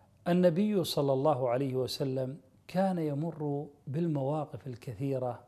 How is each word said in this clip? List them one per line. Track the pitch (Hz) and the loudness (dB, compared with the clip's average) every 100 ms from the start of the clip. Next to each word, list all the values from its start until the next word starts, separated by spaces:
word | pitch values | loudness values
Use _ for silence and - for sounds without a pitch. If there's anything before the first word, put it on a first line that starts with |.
| _ _ - | _ _ 0
النبي | 175 180 160 214 208 | 4 6 4 2 2
صلى | 151 - 143 | 0 0 2
الله | 135 151 131 127 | 2 2 2 2
عليه | 123 139 127 | 0 0 0
وسلم | 120 - 139 131 127 151 - - - | -2 -2 -2 -2 -4 -8 -16 -20 -6
كان | 180 196 180 | 0 0 0
يمر | 156 143 165 156 151 143 151 - - | -2 -2 -4 -4 -4 -4 -6 -12 -6
بالمواقف | 135 170 147 135 156 143 120 135 | -2 0 0 0 -2 -4 -8 -12
الكثيرة | 117 - 104 139 131 127 117 | -10 -10 -6 -2 -2 -2 -4